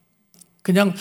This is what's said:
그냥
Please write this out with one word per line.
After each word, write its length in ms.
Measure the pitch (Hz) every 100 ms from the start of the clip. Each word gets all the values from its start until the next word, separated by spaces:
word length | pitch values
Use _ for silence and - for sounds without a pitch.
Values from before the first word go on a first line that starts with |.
| _ _ _ _ - _
그냥 320 | - 185 202 175